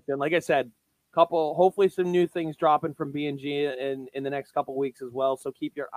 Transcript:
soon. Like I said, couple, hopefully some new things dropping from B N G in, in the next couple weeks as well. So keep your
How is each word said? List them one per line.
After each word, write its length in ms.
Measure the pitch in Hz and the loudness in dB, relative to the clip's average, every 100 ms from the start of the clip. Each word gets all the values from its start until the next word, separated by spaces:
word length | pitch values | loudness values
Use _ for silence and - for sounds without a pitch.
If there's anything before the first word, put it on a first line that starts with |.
| - | -4
soon. 140 | 139 | -4
Like 140 | 143 | 0
I 60 | 170 | 0
said, 320 | - 143 123 _ _ _ _ 165 | 2 0 0 _ _ _ _ 2
couple, 400 | 170 165 151 165 | 4 2 0 4
hopefully 340 | 190 202 190 | 4 4 2
some 220 | - 180 | 2 0
new 160 | 180 170 | 2 2
things 280 | 175 160 151 | 0 -6 0
dropping 380 | 160 151 165 | 2 4 0
from 180 | - 143 | -6 -6
B 140 | 147 147 | -4 -4
N 140 | 139 | -4
G 260 | 143 143 143 | -4 -2 -2
in, 420 | 127 139 135 127 | -2 -4 -6 -8
in 100 | 135 | -8
the 60 | 139 | -6
next 220 | 139 135 | -6 -4
couple 240 | 147 139 135 | -6 -4 -2
weeks 260 | 139 - | -4 -4
as 100 | 127 | -10
well. 240 | 123 135 131 | -2 -2 -2
So 160 | 139 | -6
keep 240 | - 151 143 | -8 -8 -8
your 140 | 131 | -8